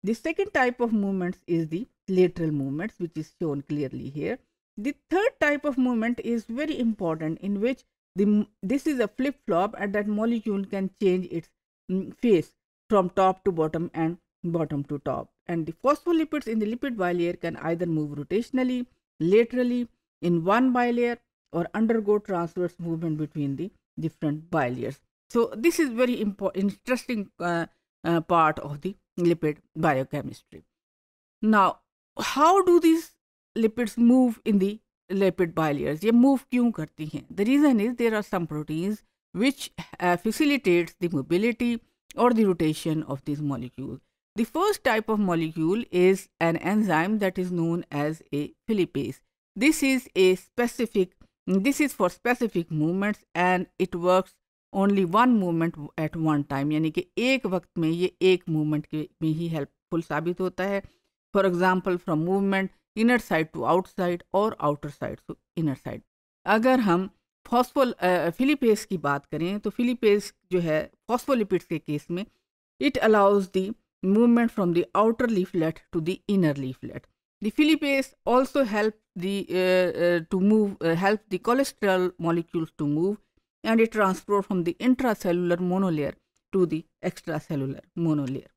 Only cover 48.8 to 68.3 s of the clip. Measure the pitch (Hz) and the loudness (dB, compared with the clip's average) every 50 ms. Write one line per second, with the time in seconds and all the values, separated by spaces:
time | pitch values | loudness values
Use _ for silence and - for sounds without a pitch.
48.8 | 170 - - 143 135 - 131 - _ _ _ _ _ _ _ 196 233 302 311 - | 0 -2 -2 -6 -6 -6 -10 -14 _ _ _ _ _ _ _ 2 2 2 4 4
49.8 | 285 269 269 254 - - _ 180 190 185 185 - - _ _ - 240 240 - - | 2 0 0 0 -4 -4 _ 4 4 4 4 2 -4 _ _ -4 -4 -4 -2 -4
50.8 | 240 - - 208 185 - _ _ - _ _ _ _ - 185 196 190 277 277 - | -6 -2 0 -2 -2 -2 _ _ -20 _ _ _ _ 0 0 2 2 0 0 2
51.8 | 302 269 - - 196 175 - - _ 240 247 - 247 214 - 175 170 _ 165 151 | -2 -2 0 -2 -2 -2 -2 -4 _ -2 0 0 -2 -2 -2 -4 -4 _ -2 -2
52.8 | 151 160 180 190 202 208 208 _ _ _ _ 165 180 180 185 180 185 _ _ - | 0 0 0 0 -2 -2 -4 _ _ _ _ 0 2 2 2 0 -2 _ _ -4
53.8 | 185 185 - 170 170 180 180 185 - - _ _ _ _ _ _ _ _ - 196 | -4 -4 -4 -2 2 4 4 2 2 -2 _ _ _ _ _ _ _ _ -2 0
54.8 | 196 202 202 196 190 170 175 214 247 254 240 214 185 175 165 165 165 170 - 151 | 2 2 4 2 2 2 4 4 4 4 4 2 2 0 0 0 0 -2 -4 -8
55.8 | 147 - _ - 160 156 - 165 160 156 151 143 143 _ 139 135 139 151 151 156 | -16 -12 _ -6 -6 -4 -4 -2 0 0 0 0 -2 _ -4 -4 -2 -2 -2 0
56.8 | 160 160 151 180 175 _ _ 196 233 254 269 254 - 196 185 180 _ _ _ 175 | -2 -2 -2 -4 -8 _ _ -2 0 2 0 0 0 -2 -4 -4 _ _ _ -2
57.8 | 160 160 165 170 180 180 _ _ 175 185 185 180 _ - 160 156 151 151 151 147 | -2 -2 0 0 -2 -4 _ _ 4 4 4 4 _ -4 -2 -2 0 0 -2 -2
58.8 | - _ - 156 151 - _ _ 160 160 156 160 170 170 160 156 139 - _ _ | -4 _ -8 -8 -8 -10 _ _ -2 -2 -2 -2 -4 -6 -6 -6 -8 -8 _ _
59.8 | _ _ 175 165 170 - 147 151 160 170 180 - 185 180 - - 185 196 202 196 | _ _ -6 -6 -4 -4 -6 -4 -4 -4 -4 -4 -4 -6 -4 -4 -4 -4 -4 -6
60.8 | - - _ _ _ _ _ _ _ _ - 196 190 190 175 170 185 185 185 185 | -6 -10 _ _ _ _ _ _ _ _ 0 2 2 2 2 2 2 2 2 2
61.8 | - 196 180 175 _ - 160 151 160 175 190 196 196 196 196 190 190 185 _ _ | 0 -2 -2 -2 _ -2 -2 -2 0 0 0 0 0 0 0 0 -2 -4 _ _
62.8 | _ _ _ 214 226 240 247 233 - - 190 160 160 - - 160 113 123 156 185 | _ _ _ 0 2 4 4 2 0 0 -2 -2 -2 -2 -6 -4 0 2 2 2
63.8 | 185 - _ - 185 175 175 175 - _ - 190 208 220 - - - 147 147 - | 0 -2 _ -4 -2 -2 -2 -4 -8 _ 0 0 0 0 -2 -2 -2 -2 -2 -2
64.8 | - 151 - _ - - - - _ - - _ _ _ _ 170 160 147 131 - | -8 -14 -10 _ -10 -10 -10 -12 _ -16 -16 _ _ _ _ -2 -2 -2 -2 -4
65.8 | _ - 113 110 _ _ _ _ _ _ _ _ _ - 208 226 226 262 262 254 | _ -12 -12 -12 _ _ _ _ _ _ _ _ _ 0 2 4 4 4 4 4
66.8 | 220 196 170 180 190 202 _ _ _ _ _ _ _ - 240 247 247 - _ 294 | 4 2 2 0 0 -4 _ _ _ _ _ _ _ 0 0 0 0 0 _ 0
67.8 | 262 240 - - 180 180 180 175 147 170 | 0 0 0 -2 0 0 2 2 0 -2